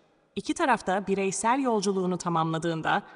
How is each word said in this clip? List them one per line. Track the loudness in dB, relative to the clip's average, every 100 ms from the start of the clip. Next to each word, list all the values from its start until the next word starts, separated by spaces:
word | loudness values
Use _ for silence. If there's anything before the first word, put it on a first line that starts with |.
| _ _ _ -10
İki | -6
taraf | -2 2 2 2
da | -2 0
bireysel | 0 0 0 0 2
yolculuğunu | 2 2 2 0 0 0
tamamladığında | 0 0 0 0 -2 -2 0 0 -2